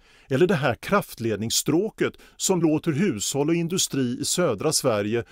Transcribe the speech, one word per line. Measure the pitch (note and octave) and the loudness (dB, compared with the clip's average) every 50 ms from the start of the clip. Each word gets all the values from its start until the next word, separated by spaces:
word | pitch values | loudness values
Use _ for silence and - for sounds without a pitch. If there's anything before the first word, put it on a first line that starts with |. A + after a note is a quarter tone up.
| _ _ - - - - | _ _ -20 -18 -8 -2
Eller | C3+ B2+ F3+ | 2 2 4
det | F3+ G3+ | 4 4
här | C#3+ C#3 C#3 A2+ | 2 2 0 -2
kraftledningsstråket | - - - G3 G3+ F3 - - - A2+ A2+ G#2+ G2 G#2+ A#2 - - - - D3 E3 G3+ A3 - - E3 A#2+ - - - - - | -2 -2 0 0 0 0 -2 -8 -6 -4 -2 -2 -2 -2 -2 -2 -2 0 0 0 0 0 -2 -4 -2 -4 -4 -4 -6 -20 -20 -14
som | - - - F#3+ F3+ D#3+ | -6 -2 0 0 2 2
låter | D#3+ D3+ D3+ - E3 D#3 | 2 2 2 0 0 0
hushåll | C3+ G3+ G3+ C3 G#2 F#2+ - - C#3 D3 D3+ | 0 2 0 0 -2 -4 -4 -2 -2 0 0
och | E3+ | 0
industri | E3+ E3+ E3 F3+ F#3 - - - C#3 C3 A#2+ B2 - | 0 0 -2 -2 -2 -2 -2 0 0 0 0 -2 -4
i | G2+ | -4
södra | - - - F3+ D#3 A2+ F#2+ A#2+ D3+ D#3 | -4 0 0 0 0 0 0 0 0 0
Sverige | - - C3+ A2+ G#2 G2+ G#2 A2 A#2 A2+ - | 2 2 2 2 2 0 0 -2 -2 -4 -4